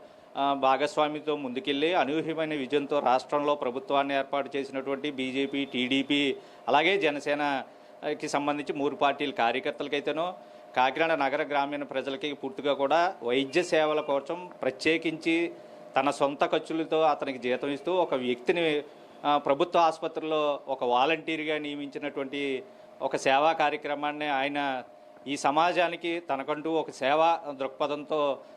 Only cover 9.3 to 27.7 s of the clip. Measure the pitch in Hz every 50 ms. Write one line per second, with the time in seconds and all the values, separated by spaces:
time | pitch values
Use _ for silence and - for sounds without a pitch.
9.3 | 123 - 117 117 120 131 131 151 143 - 147 139 147 143 139 147 147 156 170 180
10.3 | 185 - - - - - - - - 131 127 135 135 143 165 165 160 147 139 135
11.3 | 135 151 156 139 143 139 139 143 147 143 143 - 131 135 123 139 135 135 - 151
12.3 | 143 - - 135 - - 131 143 139 131 139 135 156 165 175 185 - - 120 120
13.3 | 123 139 139 135 131 175 170 175 175 156 156 151 151 151 147 143 139 139 139 -
14.3 | 170 180 180 170 - - - 131 131 - - 160 165 165 165 165 156 156 - 170
15.3 | 165 165 170 160 - - - - - - - - - 139 131 143 139 - 147 139
16.3 | 147 139 175 170 170 156 156 - 160 160 160 160 160 156 160 156 147 - 147 139
17.3 | 135 123 113 123 123 127 - 143 143 135 - 175 185 185 170 - 147 131 123 123
18.3 | 123 123 123 - 180 175 165 160 151 147 139 - - - - - - - - 147
19.3 | 147 147 143 143 139 143 175 175 - 170 170 160 160 - 175 160 160 160 151 156
20.3 | 156 151 151 147 143 135 - - 135 - 131 123 120 120 131 151 165 156 156 165
21.3 | 160 156 151 156 156 151 147 143 143 143 143 139 135 151 147 143 139 147 139 131
22.3 | 143 143 143 139 135 127 - - - - - - - - - 135 - 139 - 135
23.3 | 135 139 151 165 160 160 151 147 147 147 - 143 147 143 147 147 147 151 151 147
24.3 | 143 131 135 143 143 147 143 139 131 127 110 - - - - - - - - 127
25.3 | 143 135 - 143 143 156 165 180 170 170 175 165 - - - 170 165 175 175 -
26.3 | 139 131 135 - 202 196 185 165 165 156 143 - 131 - 131 131 143 156 160 170
27.3 | 165 160 - 147 139 131 135 135